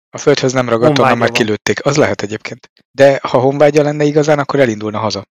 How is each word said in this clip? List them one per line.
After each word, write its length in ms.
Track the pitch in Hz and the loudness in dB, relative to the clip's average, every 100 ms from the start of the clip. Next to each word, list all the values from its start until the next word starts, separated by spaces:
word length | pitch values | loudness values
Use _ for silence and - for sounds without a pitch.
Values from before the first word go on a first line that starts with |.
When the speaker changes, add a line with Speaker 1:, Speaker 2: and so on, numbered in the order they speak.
| _ | _
Speaker 1:
A 80 | - | -4
földhöz 360 | - 139 135 | 0 2 0
nem 160 | 131 123 | -2 0
ragadt, 140 | 113 123 | 0 0
onnan 60 | 139 | 0
Speaker 2:
Honvágya 240 | 131 120 | 0 0
Speaker 1:
már 100 | 117 | 0
Speaker 2:
van. 80 | 117 | -2
Speaker 1:
kilőtték. 480 | 110 104 - - 143 | -2 -2 -4 -4 -2
Az 120 | 143 | 0
lehet 240 | 113 101 | 0 -2
egyébként. 500 | 101 107 - 123 - _ _ | -8 -10 -12 -18 -20 _ _
De 280 | - 139 135 | 2 2 2
ha 180 | - 131 | 0 0
honvágya 440 | 131 143 147 151 | 0 2 2 4
lenne 200 | 147 151 | 0 0
igazán, 360 | 147 151 147 147 | 0 2 2 0
akkor 200 | 139 143 | 0 2
elindulna 400 | 127 107 107 104 | 2 0 -6 -6
haza. 260 | 107 98 - _ | -6 -6 -12 _